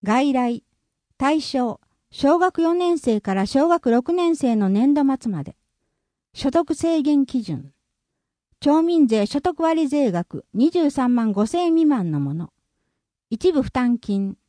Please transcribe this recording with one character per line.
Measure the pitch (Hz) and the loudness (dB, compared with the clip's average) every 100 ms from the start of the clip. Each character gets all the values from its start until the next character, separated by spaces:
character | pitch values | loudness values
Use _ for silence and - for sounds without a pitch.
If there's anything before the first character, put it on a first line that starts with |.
外 | 202 233 285 | 0 0 0
来。 | 262 247 233 _ _ _ _ _ _ | 0 -2 -4 _ _ _ _ _ _
対 | 262 311 | 0 0
象、 | - 269 247 208 _ _ _ | -2 -4 -4 -6 _ _ _
小 | - 277 339 | -2 2 4
学 | 359 - | 2 0
四 | 330 339 | 0 0
年 | 359 339 | 0 0
生 | - 220 | 0 -2
か | - | -2
ら | 190 190 | -2 0
小 | 269 320 | 0 2
学 | 339 - | 2 2
六 | 233 247 | 0 0
年 | 349 339 330 | 0 0 0
生 | 262 226 | 0 0
の | 196 | 0
年 | 196 262 | 2 2
度 | 294 277 | 2 2
末 | 269 240 | 0 -4
ま | 180 | -8
で。 | 139 - _ _ _ _ _ _ _ | -10 -14 _ _ _ _ _ _ _
所 | - 269 | -6 -2
得 | 320 339 320 | 0 -2 -2
制 | 330 330 | 0 0
限 | 277 294 269 | 2 0 0
基 | 254 | -4
準。 | 214 151 139 _ _ _ _ _ _ _ _ _ | -6 -8 -10 _ _ _ _ _ _ _ _ _
町 | 285 302 | 0 2
民 | 330 339 269 | 2 4 4
税 | 220 208 | 2 0
所 | 285 | -2
得 | 359 311 | -4 -2
割 | 330 320 302 | 0 0 0
税 | 294 269 | 0 0
額 | 175 175 143 - | 0 -4 -10 -10
二 | - 285 | 0 0
十 | 349 302 | 2 0
三 | 285 247 247 | 0 0 2
万 | 226 | 0
五 | 196 214 | 0 0
千 | 339 349 | 0 0
円 | 330 | 2
未 | 311 | 2
満 | 269 175 | 2 0
の | 151 | -2
も | 139 | -2
の。 | 156 175 _ _ _ _ _ _ _ _ | -6 -10 _ _ _ _ _ _ _ _
一 | 226 359 | -2 0
部 | 311 | 0
負 | - | -2
担 | - 247 240 | -2 0 -2
金。 | - 196 196 - | -2 -4 -4 -10